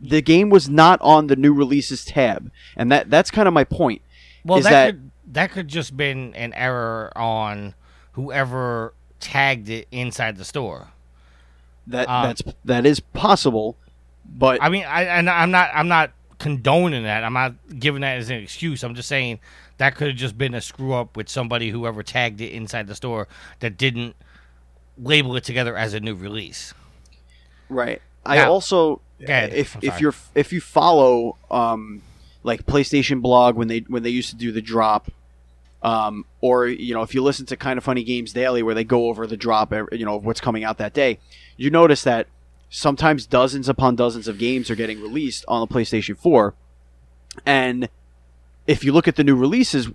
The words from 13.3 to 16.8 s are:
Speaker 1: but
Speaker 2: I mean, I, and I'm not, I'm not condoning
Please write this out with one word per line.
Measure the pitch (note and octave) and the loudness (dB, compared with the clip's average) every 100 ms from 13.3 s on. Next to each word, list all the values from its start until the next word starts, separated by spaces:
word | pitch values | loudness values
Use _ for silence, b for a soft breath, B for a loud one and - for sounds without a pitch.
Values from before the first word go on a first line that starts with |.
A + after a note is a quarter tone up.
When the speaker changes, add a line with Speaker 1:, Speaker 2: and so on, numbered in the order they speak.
| G3 C#3 A2 A2 - _ _ _ _ | 2 2 -2 -4 -8 _ _ _ _
Speaker 1:
but | - B2 C3 B2+ | -16 0 2 2
Speaker 2:
I | D3+ | 0
mean, | F#3+ | 0
I, | D3+ D#3+ | -4 -4
and | F3+ F3 F3 | 0 0 2
I'm | E3+ F3 | 2 4
not, | F#3 F3 | 4 2
I'm | D3+ E3+ | 2 2
not | E3+ D#3 _ _ - | 2 2 _ _ -10
condoning | D3 C#3 B2 D#3+ | -6 -2 2 2